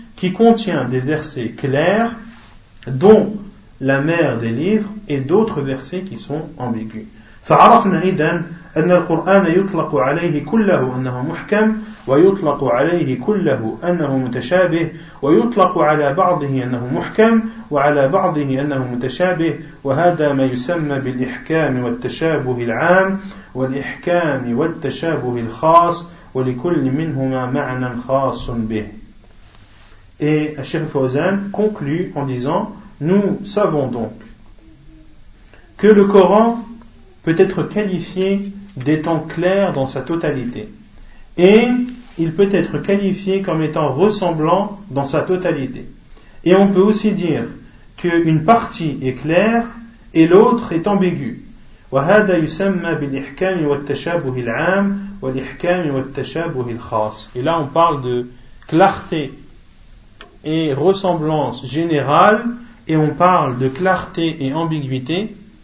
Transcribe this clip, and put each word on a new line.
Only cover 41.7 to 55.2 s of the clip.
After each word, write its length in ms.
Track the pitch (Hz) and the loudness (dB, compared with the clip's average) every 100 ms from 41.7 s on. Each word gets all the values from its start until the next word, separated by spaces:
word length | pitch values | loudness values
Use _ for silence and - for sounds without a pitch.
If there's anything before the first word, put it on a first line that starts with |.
| 247 - - - - | 0 -2 -8 -14 -4
il 140 | 165 | -2
peut 160 | - 196 | 2 2
être 260 | 196 - 147 | 2 -2 -4
qualifié 640 | - 202 196 - 190 196 | -2 0 0 -2 -2 -2
comme 200 | 190 160 | -2 -2
étant 300 | 156 165 147 | -2 0 -2
ressemblant 840 | 127 208 208 180 160 160 185 202 - - | 2 0 2 -2 0 0 0 0 -8 -8
dans 140 | 131 | -6
sa 180 | 135 156 | -2 -2
totalité. 640 | 135 180 175 143 120 113 - - - - - - | -2 -2 -2 -4 -6 -10 -16 -20 -20 -20 -20 -4
Et 100 | 170 | 4
on 140 | 190 196 | 6 6
peut 120 | 185 | 4
aussi 320 | 208 214 214 | 4 2 0
dire 320 | 170 170 135 120 - - - - - | 0 -2 -2 -6 -12 -20 -20 -20 -6
qu'une 480 | 175 170 165 156 | 0 0 2 2
partie 540 | 156 233 226 - 160 127 | 4 2 0 -6 -6 -4
est 120 | 131 | -4
claire 500 | 120 147 175 214 233 233 - - - - | -4 0 2 4 2 -2 -10 -20 -20 -2
et 120 | 160 160 | 2 6
l'autre 460 | 185 226 233 - | 8 6 2 -2
est 140 | 165 208 | -2 0
ambiguë. 540 | 196 185 139 113 - - - - - - | 2 0 0 -6 -10 -16 -20 -20 -20 -4
وهذا 460 | 135 151 214 190 175 | 0 4 4 4 0
يسمى 580 | 156 - 196 180 170 | 0 -2 -2 -2 -4
بالإحكام 720 | 147 139 135 - - 190 185 147 | -4 -4 -6 -8 -4 -4 0 0
والتشابه 760 | 139 - 143 170 170 139 127 | -2 -4 -6 -4 -4 -4 -4
العام 580 | 117 120 170 196 202 - - - | -4 -2 0 2 0 -2 -8 -8